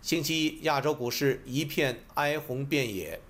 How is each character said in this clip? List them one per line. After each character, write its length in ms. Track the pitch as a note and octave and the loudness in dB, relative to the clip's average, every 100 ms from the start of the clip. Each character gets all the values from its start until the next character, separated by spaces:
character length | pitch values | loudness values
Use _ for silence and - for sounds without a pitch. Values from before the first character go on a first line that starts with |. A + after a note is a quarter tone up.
星 220 | - E3 | 0 -2
期 240 | D3 D#3+ D#3 | 0 2 2
一， 160 | D3+ | 0
亚 180 | D#3 D3+ | 0 2
洲 120 | D3+ | 2
股 180 | D3+ A#2+ | 0 -2
市 320 | - C#3+ A#2+ | 2 2 0
一 200 | - B2+ | -2 -2
片 360 | D3+ - C#3+ A#2+ - | -2 2 0 0 -6
哀 260 | - D3 D3+ | -2 0 0
鸿 260 | D3 B2+ C#3 | -2 -4 0
遍 260 | C#3+ B2 | 0 0
野 280 | G2 D2+ D#2+ - | -2 -6 -8 -12